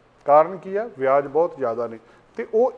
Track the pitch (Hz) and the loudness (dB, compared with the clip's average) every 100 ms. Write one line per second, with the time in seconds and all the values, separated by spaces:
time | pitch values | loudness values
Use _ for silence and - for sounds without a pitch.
0 | _ _ - 147 160 190 185 196 233 135 | _ _ 4 4 4 -2 -8 -6 -6 -4
1 | 131 139 143 147 175 135 120 113 117 113 | 0 2 0 -2 -2 -2 -6 -4 -6 -10
2 | - _ _ - 233 220 254 | -20 _ _ -12 -4 0 0